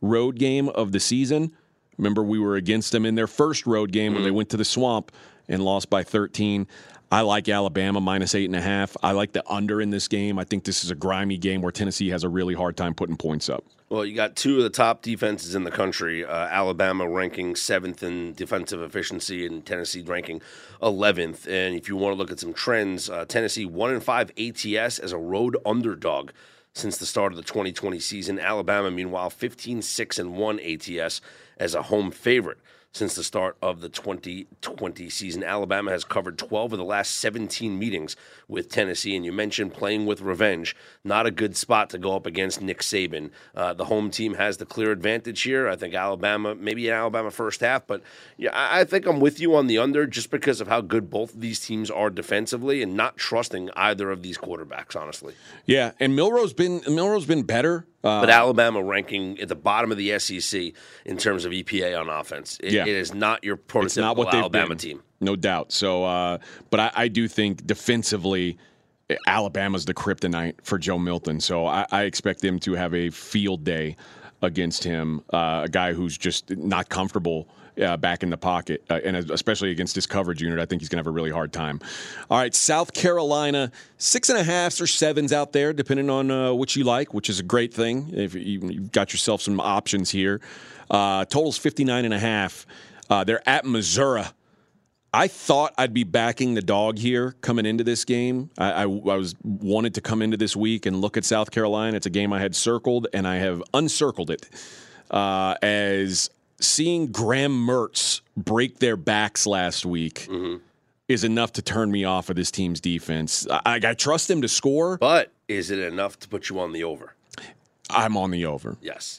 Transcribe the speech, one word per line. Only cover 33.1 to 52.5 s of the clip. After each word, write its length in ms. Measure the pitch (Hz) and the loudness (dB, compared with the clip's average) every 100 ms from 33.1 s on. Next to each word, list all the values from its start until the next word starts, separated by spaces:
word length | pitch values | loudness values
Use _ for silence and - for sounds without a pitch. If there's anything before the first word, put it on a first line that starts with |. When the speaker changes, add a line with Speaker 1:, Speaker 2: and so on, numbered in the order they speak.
Speaker 2:
the 100 | - | -4
start 320 | 82 104 92 - | -4 -2 -2 -2
of 180 | 92 87 | -4 -4
the 80 | 85 | -8
twenty 580 | - 101 95 92 90 - - | -10 -8 -8 -8 -12 -14 -14
twenty 480 | - - 95 85 85 | -12 -8 -8 -8 -10
season. 340 | - 92 85 | -8 -6 -6
Alabama 460 | 87 104 95 98 101 | -2 -2 0 0 0
has 140 | 90 | -2
covered 320 | - 104 90 82 | -2 -4 -4 -6
twelve 340 | - 107 117 | -6 -2 -2
of 60 | 107 | -4
the 60 | |
last 280 | 90 101 98 - | -2 -2 -2 -2
seventeen 600 | 113 110 101 - 113 95 | -4 -4 -6 -6 -4 -4
meetings 380 | 113 92 78 - - - - | -4 -4 -6 -12 -18 -20 -10
with 200 | 107 87 | -8 -4
Tennessee, 480 | - 98 87 101 98 | -2 0 -2 -4 -4
and 80 | |
you 80 | 87 | -4
mentioned 400 | 95 107 107 98 | -4 -4 -4 -6
playing 320 | - 101 107 | -4 -2 0
with 160 | 104 98 | 0 -2
revenge. 560 | 95 90 107 87 82 - - - | -2 2 2 2 -4 -10 -14 -12
Not 200 | 98 104 | 0 2
a 60 | 113 | 2
good 260 | 98 110 - | 2 -2 -2
spot 320 | - 113 104 | 2 2 2
to 80 | 92 | -2
go 160 | 95 | -2
up 120 | 95 - | -2 -2
against 340 | 85 95 - | -4 -2 -4
Nick 200 | 95 90 | -6 -6
Saban. 500 | - 104 90 78 76 - - | -2 -2 -2 -4 -10 -14 -14
Uh, 180 | - 90 | -4 -4
the 140 | 87 92 | -2 -2
home 240 | 110 104 | 0 0
team 240 | 95 110 | -2 -4
has 240 | 95 101 95 | 0 -2 -2
the 80 | 107 | -8
clear 240 | - 110 | -2 -2
advantage 480 | 101 95 113 117 104 | 0 0 -2 -4 -6
here. 280 | 123 135 127 | -2 0 0
I 60 | 90 | -2
think 180 | 90 | -4
Alabama, 600 | 90 98 98 101 104 104 | -4 -4 -2 0 0 -2
maybe 320 | 104 104 110 117 | -4 -4 -4 0
an 60 | |
Alabama 360 | 113 113 113 107 | 0 0 -2 -4
first 300 | - 110 - | -4 -6 0
half, 260 | 120 131 - | 0 0 -2
but 160 | 98 - - - - | -8 -10 -20 -20 -6
yeah, 140 | - | -2
I, 280 | - 139 170 | 0 2 4
I 40 | |
think 220 | 180 190 180 | 4 2 2
I'm 140 | 147 | 4
with 200 | 143 147 | 4 4
you 160 | 170 156 | 4 6
on 120 | 131 | 6
the 100 | 110 | 4
under 280 | 131 143 147 | 4 2 0
just 240 | 117 113 | -2 -4
because 300 | 143 139 127 | -2 0 0
of 80 | 101 | 2
how 140 | 117 | 0
good 260 | 98 113 92 | 2 0 0
both 240 | 104 117 | -4 -4
of 80 | 113 | -6
these 200 | 113 110 | -6 -6
teams 300 | - 110 107 | -4 -4 -4
are 200 | 90 107 | 0 -2
defensively 720 | 92 - 101 110 | -2 -2 0 0